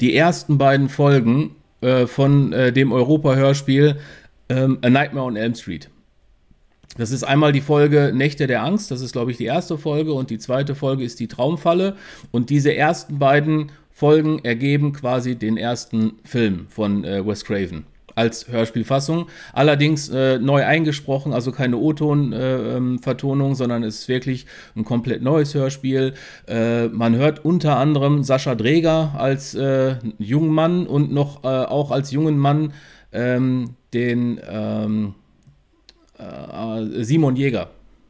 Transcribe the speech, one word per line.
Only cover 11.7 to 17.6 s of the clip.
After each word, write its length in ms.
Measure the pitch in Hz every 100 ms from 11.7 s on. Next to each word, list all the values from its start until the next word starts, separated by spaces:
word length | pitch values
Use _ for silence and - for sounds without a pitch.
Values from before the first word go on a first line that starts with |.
| 175 190 196 - - -
Und 180 | 120 120
diese 260 | 143 139 -
ersten 420 | 151 170 - 143
beiden 540 | 139 147 151 156 147 - _
Folgen 500 | - 147 156 156 156
ergeben 480 | 123 117 139 147 147
quasi 440 | 143 123 127 123 117
den 180 | 107 110
ersten 580 | 113 117 - 113 110 - -
Film 400 | 123 113 90 -
von, 380 | - 104 101 82
äh, 200 | 98 98
Wes 200 | 101 -
Craven 400 | 101